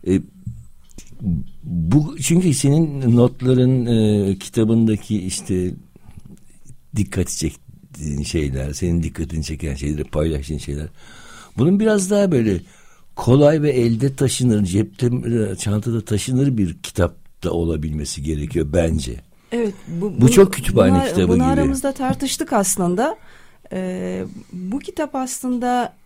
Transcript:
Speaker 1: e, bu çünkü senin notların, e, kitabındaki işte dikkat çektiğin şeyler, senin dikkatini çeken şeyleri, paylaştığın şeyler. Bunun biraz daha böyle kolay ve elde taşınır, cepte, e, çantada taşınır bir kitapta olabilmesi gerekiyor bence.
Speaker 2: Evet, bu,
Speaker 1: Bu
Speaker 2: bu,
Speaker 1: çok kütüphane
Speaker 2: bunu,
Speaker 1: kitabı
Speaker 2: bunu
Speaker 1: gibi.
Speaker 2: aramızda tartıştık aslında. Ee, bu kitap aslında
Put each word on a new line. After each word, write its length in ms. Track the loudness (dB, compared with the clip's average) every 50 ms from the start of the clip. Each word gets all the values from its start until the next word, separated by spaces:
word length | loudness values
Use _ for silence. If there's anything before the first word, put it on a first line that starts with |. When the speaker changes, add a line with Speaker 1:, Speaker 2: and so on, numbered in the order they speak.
| 0 2
Speaker 1:
e, 120 | 0 0 0 -4 _ -14 -14 -14 -14 -14 -18 -20 -20 -20 -20 -20 -20 -20 -20 -18 -16 -8 -4 -4 -2 -2 -4 -8 -12 -14
bu 540 | -12 -8 -6 -4 -2 2 2 2 2 0 -6 -6
çünkü 320 | -2 2 2 2 4 2 0
senin 640 | 2 2 2 4 4 2 0 -2 -2 2 4 6
notların, 720 | 6 6 4 2 -2 0 2 4 4 4 4 4 2 2
e, 480 | 2 2 4 4 4 4 2 2 0 -2 -2
kitabındaki 800 | -6 -4 0 0 2 4 4 4 4 2 2 0 -2 -4 -4 -2
işte 480 | -2 -4 -8 -8 -6 -4 -2 -2 -2 -4 -6 -10 -16 -20 _ -20 -20 -20 -20 -20 -20 -20 -20 -20 -20 -20 -20 -20 -20 -20 -20 -20 _ -8 -2
dikkat 320 | -2 -2 0 0 -2 -2 -2
çektiğin 920 | -4 -4 -6 -6 -6 -8 -20 -20 -20 -20 -20 -20 -16 -10 -8 -6 -4 -4
şeyler, 500 | -6 -4 -2 -2 -2 -2 -2 -4 -6 -6
senin 300 | -6 -4 -2 0 0 0
dikkatini 420 | -2 -4 -4 -6 -8 -6 -4 -6 -6
çeken 300 | -6 -6 -6 -6 -6 -6
şeyleri, 300 | -4 -4 -4 -4 -4 -6
paylaştığın 540 | -4 -2 -2 -2 0 -2 -4 -6 -6 -8 -8
şeyler. 280 | -6 -8 -8 -8 -8 -12 -14 -18 -20 -20 -20 -20 -20 -20 -20 -20 -20 -14 -2 0
Bunun 220 | 2 2 4 2
biraz 300 | 2 2 2 2 0 2
daha 220 | 2 2 2 4
böyle 280 | 2 2 2 2 0 0 -4 -10 -20 -20 -20 -20 -20 _ -20 -16 -12
kolay 460 | -4 2 4 6 8 8 6 6 4
ve 80 | 2 2
elde 440 | 2 2 2 2 2 2 0 -2 0
taşınır, 500 | 0 0 0 0 2 2 2 4 4 2
cepte, 420 | 2 2 0 0 0 -2 -2 -2
e, 500 | 0 0 -2 -2 -2 0 0 0 -2 -4
çantada 440 | -4 -2 -2 -2 0 0 -2 -4 -4 -2
taşınır 520 | -2 -2 -2 0 0 0 2 2 2 2 0
bir 160 | 0 -2 -2 -8
kitapta 680 | -14 -8 0 0 0 0 0 -8 -20 -20 -20 -8 -6 -4
olabilmesi 720 | -2 0 0 0 -2 -2 -4 -4 -4 -6 -6 -8 -8 -8
gerekiyor 440 | -6 -4 -4 -4 -4 -4 -2 -2 -2 0
bence. 400 | 0 0 2 2 0 -2 -4 -6 -10 -12 -16 _ _ _ _ _
Speaker 2:
Evet, 220 | -4 -2 -2 -4 -6 -10 -14 -10
bu, 240 | -8 -6 -6 -4 2
Speaker 1:
Bu 40 | 4
Speaker 2:
bu, 100 | 4 6
Speaker 1:
çok 220 | 8 8 6 6
kütüphane 400 | 4 -4 -4 0 2 4 4 6 4 4
Speaker 2:
bunu, 40 | 2
Speaker 1:
kitabı 240 | 2 0 0 2 4
Speaker 2:
bunu 60 | 4
Speaker 1:
gibi. 80 | 4 4
Speaker 2:
aramızda 480 | 2 2 2 2 0 0 -2 -4 -4
tartıştık 600 | -4 -2 -4 -4 -2 -4 -4 -6 -4 -6 -4 0
aslında. 640 | 0 0 0 0 -2 -2 0 0 0 0 0 -2 -2 -6 -14 -20 -20 -20 -20 -20 -20 _ _ -10
Ee, 520 | -8 -6 -6 -6 -6 -6 -6 -6 -6 -6 -8 -10 -12 -18 -18 -14
bu 260 | -14 -12 -8 -8 -8 -8
kitap 360 | -8 -10 -8 -8 -8 -6 -6
aslında 800 | -8 -6 -6 -8 -8 -6 -6 -4 -4 -2 -2 -2 -2 -2 -6 -8 _ _